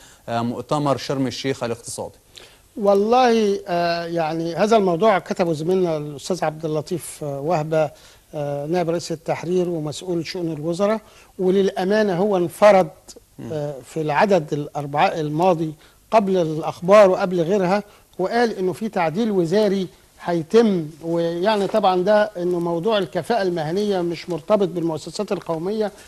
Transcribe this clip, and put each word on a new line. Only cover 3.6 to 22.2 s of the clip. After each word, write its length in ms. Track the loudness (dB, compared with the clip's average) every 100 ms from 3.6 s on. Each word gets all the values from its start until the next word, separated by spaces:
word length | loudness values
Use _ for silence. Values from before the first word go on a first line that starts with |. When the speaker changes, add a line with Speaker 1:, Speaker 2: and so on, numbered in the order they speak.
| -2
Speaker 2:
آه، 380 | -2 -2 -2
يعني 500 | -4 -4 -2 -2 -4
هذا 220 | -2 4 4
الموضوع 420 | 4 2 4 2
كتبه 340 | 0 -2 -2
زميلنا 440 | -2 0 0 0 -2
الأستاذ 480 | -6 -12 -6 -4
عبد 200 | -4 -4
اللطيف، 560 | -4 -4 -4 -8 -8 -10
آه، 180 | -8 -6
وهبة، 500 | -2 -2 0 0 0 -4 -20 -20 _
آه، 320 | -8 -6 -6 -2
نائب 240 | -2 0
رئيس 220 | -2 -4
التحرير 560 | -8 -4 -6 -2 -2 -2
ومسؤول 580 | -4 -6 -8 -6 -4 -4
شؤون 260 | -6 -6
الوزراء، 480 | -4 -6 0 0 0 -6 -20 -20 -2
وللأمانة 800 | 2 4 2 0 0 2 2 2
هو 200 | 2 2
انفرد، 520 | 0 4 6 8 4 -4 -20 -20 _ -16
Speaker 1:
مم. 140 | -10
Speaker 2:
آه، 220 | -6 -6 -10
في 160 | -10 -6
العدد 520 | -2 0 4 2 2
الأربعاء 680 | -4 -6 -8 -6 0 0 0
الماضي 540 | -4 2 2 2 -2 -8 -20 _ _
قبل 260 | 2 2 0
الأخبار 760 | 0 -2 -6 -6 6 8 8
وقبل 300 | 6 0 0
غيرها، 420 | 2 2 2 0 -2 -18 _ -6
وقال 400 | -2 2 0 0
إنه 140 | -4
في 160 | -2 -4
تعديل 420 | -2 -2 0 0
وزاري 580 | 0 2 2 2 0 -2 -8 _ _
هيتم. 600 | -4 -4 2 4 4 2 -2 -10
ويعني 640 | -4 -2 -2 -2 0 0 0
طبعًا 360 | 2 2 2
ده 280 | 4 4